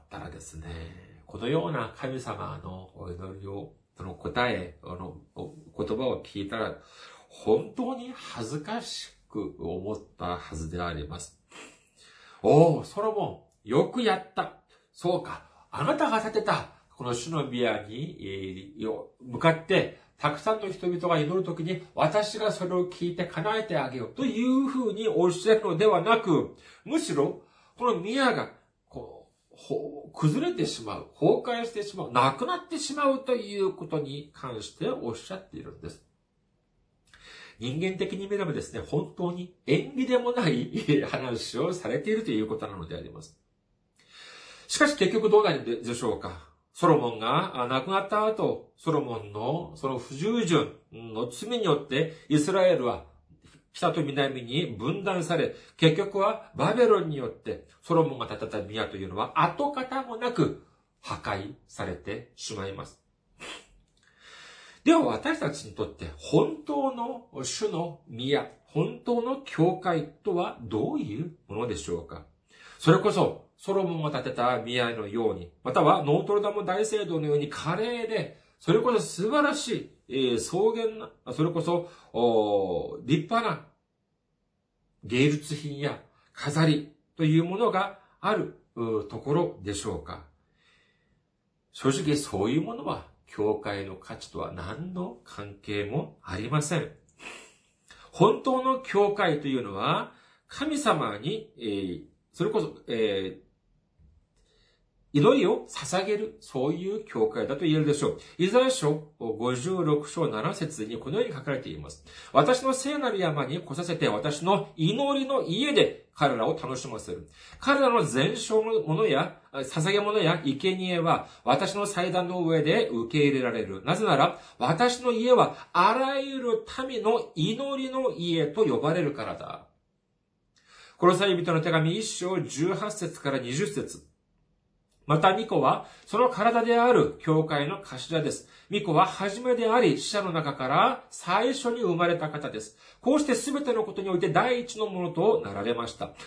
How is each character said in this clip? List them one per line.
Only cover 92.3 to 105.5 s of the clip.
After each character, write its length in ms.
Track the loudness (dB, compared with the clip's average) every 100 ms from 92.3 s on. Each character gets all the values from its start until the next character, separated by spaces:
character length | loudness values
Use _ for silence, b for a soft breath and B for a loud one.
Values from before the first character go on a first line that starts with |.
| -2 0
う 40 |
い 80 | 0
う 40 |
も 120 | 0
の 100 | -4
は 220 | -6 -8 -10 _ _
教 280 | -2 0
会 320 | 0 -4 -6 -8
の 80 |
価 220 | -12 -14 -16
値 140 | -12
と 100 | -10
は 120 | -10
何 400 | -8 -10 -10 -8
の 260 | -8 -8 -10
関 300 | -18 -14 -14 -14
係 220 | -6 -4
も 340 | -4 -4 -6 -10
あ 140 | -10 -8
り 140 | -2
ま 120 | -2
せ 140 | 0 -2
ん。 140 | -4 -10 _ _ B B B B B _ _ B B
本 320 | 4 4 4
当 200 | 0 0
の 180 | 2 -2
教 320 | 0 2 2
会 280 | 2 2 0
と 80 | 0
い 100 | -2
う 40 |
の 120 | -2
は、 380 | -4 -2 -2 -4 B B B B
神 300 | -8 -4 0
様 380 | 2 2 0 -4
に、 340 | -4 -6 -8 -8
え 40 |
ー、 400 | -4 -4 -4 -6 -12 _ _
そ 120 | -4
れ 60 | 0
こ 100 | 0
そ、 140 | -2 -6 -6
え 500 | 0 0 0 -4 -8
ー、 140 | _ _ _ _ _ _ -20 _ _ _ _ _ _ _ _ _ _
祈 240 | 4 6 6
り 80 |
を 200 | 4